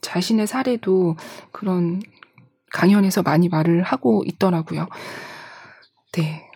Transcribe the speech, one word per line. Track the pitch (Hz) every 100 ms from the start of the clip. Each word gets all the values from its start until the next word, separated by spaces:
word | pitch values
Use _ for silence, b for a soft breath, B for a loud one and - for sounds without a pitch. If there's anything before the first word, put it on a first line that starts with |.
자신의 | - 180 180 220 214
사례도 | 262 262 240 196 190 180 160 B B B
그런 | - 202 180 175 180 220 _ - _ _ _ -
강연에서 | - 175 208 196 196
많이 | 180 151 175
말을 | 165 160 170
하고 | 180 - - 208 -
있더라고요. | - 190 175 160 156 185 B B B B B B B B B B _ _
네. | - 156 156 -